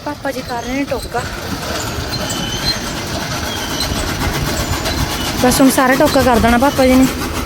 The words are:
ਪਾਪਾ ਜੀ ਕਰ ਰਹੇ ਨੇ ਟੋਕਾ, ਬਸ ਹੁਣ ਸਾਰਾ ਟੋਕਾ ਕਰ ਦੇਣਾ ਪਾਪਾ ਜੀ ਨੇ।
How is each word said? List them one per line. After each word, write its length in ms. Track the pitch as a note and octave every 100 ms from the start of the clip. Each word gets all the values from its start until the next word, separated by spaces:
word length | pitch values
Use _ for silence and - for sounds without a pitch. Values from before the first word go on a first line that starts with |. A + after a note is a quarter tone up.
ਪਾਪਾ 260 | D4 C#4+ C#4
ਜੀ 100 | B3 B3+
ਕਰ 140 | A#3+
ਰਹੇ 100 | A#3
ਨੇ 100 | C4+ C#4
ਟੋਕਾ, 320 | B3 - A#3 - - - - - - - - - - D#5 - - - - - - - - - - - - - - - - - - - - - - - - - D#4+ - - - - -
ਬਸ 180 | B3 B3
ਹੁਣ 80 | C4+
ਸਾਰਾ 260 | D4+ B3+
ਟੋਕਾ 260 | C4+ D4 C#4
ਕਰ 160 | B3+ A#3
ਦੇਣਾ 180 | A3+ A#3+
ਪਾਪਾ 280 | C#4 C4+
ਜੀ 100 | C4
ਨੇ। 100 | C4 C4 - - -